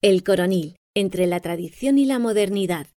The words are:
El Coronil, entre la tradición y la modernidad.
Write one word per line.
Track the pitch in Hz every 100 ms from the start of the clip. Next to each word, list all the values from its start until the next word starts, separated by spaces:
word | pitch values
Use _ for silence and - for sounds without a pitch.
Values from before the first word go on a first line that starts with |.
El | 208 190
Coronil, | 185 185 180 185 156 - _
entre | - 196 185 180
la | 175
tradición | 175 170 175 - 262 277
y |
la | 269 262
modernidad. | 233 208 202 202 190 170 147